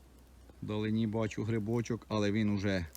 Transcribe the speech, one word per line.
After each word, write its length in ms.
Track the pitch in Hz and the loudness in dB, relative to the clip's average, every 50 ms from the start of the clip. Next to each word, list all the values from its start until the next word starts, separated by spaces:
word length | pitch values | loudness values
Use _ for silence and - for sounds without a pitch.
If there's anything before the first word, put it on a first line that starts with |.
| - - - - - - - - - - - - 113 | -20 -20 -20 -20 -20 -20 -20 -20 -20 -20 -16 -14 -8
вдалині 440 | 107 107 107 107 110 110 110 113 | -6 -4 -2 0 0 2 2 0
бачу 380 | 107 104 113 110 104 - - 110 | 0 0 0 0 -2 -2 -2 -2
грибочок, 640 | 104 113 113 101 110 117 120 113 - 120 107 - - | 0 0 0 0 0 0 0 0 -2 -4 -6 -4 -2
але 240 | 110 107 104 101 101 | 0 2 2 2 2
він 180 | 113 107 104 | 2 2 2
уже 360 | 104 98 98 104 98 92 85 78 - | 2 2 0 0 0 0 -2 -4 -8